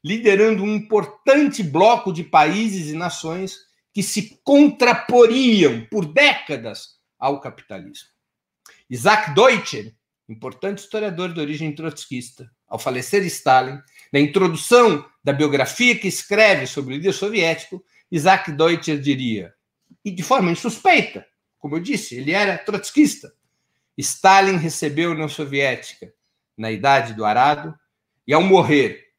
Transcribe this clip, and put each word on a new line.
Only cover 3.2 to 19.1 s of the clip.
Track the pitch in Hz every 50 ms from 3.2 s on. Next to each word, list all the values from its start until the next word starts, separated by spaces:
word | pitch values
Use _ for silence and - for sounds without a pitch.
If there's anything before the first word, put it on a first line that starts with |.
| - 160 165 180 190 190 - - _ _ _ _ _ _ -
que | 208 185
se | - - 220 - - - _ -
contraporiam | - 285 285 294 294 285 - 254 247 240 - - - 240 247 240 214 226 262 269 247 220 196 165 139 120 113 113
por | - - 214 175
décadas | 151 151 262 285 285 247 - - - 147 123 113 113 98 - - - _ _ _ _ _ -
ao | 123 135 143 139
capitalismo. | - 127 - - - - 104 95 90 95 98 - - _ _ _ _ _ _ _ _ _ _ _ _ - _ _ _ -
Isaac | 127 123 117 190 214 - - - 139
Deutscher, | 160 233 262 247 196 - - - 113 101 110 - _ _ _ _ _ _ -
importante | 110 110 123 127 101 _ - 196 208 196
historiador | - - - 214 214 208 175 160 185 180 165
de | 170
origem | 151 143 156 143 160 156 147
trotskista, | 151 156 165 151 - - - 127 123 120 - - - 131 120 _ _ _ -
ao | - 139
falecer | - 135 127 127 123 - - 202 190
Stalin, | 170 - - - 135 131 131 127 127 139 143 - _ _ _ _ _
na | - 143
introdução | 147 147 147 196 190 175 160 156 - - 240 240 240 220 170 147 139 - _ _ -
da | 143
biografia | 139 135 151 147 139 139 131 - - - 240 247 233 -
que | - 190
escreve | - - - - 202 208 220 208 190 143 131 127
sobre | - 147 139 127 131
o | 143
líder | 160 196 -
soviético, | - 185 208 220 214 170 165 160 160 - - - 180 _ _ _ _ _ -
Isaac | 185 165 139 185 190 185 - -
Deutscher | 151 143 160 170 175 165 - - 156 147
diria, | 135 143